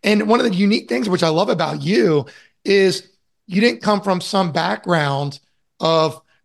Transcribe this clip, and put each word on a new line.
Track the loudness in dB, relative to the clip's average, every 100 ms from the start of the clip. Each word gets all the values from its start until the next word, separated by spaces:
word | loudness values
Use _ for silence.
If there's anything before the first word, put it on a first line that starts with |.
And | 0 0 2
one | 2
of | 2
the | 0
unique | 0 0 -2
things | -4 -2
which | 0
I | 0
love | 0 0
about | -2 -4 -4
you | -2 0 2 0 -2 -14 _ _
is | 0 2 2 0 -10 _ _ _ -6
you | 0
didn't | 2 0
come | 0 0
from | 0 -4
some | -2 -2 0
background | -2 -4 -4 -2 0 0 -2 -4 -8 _ _ _ -4
of | 0 2 0 -4 _ _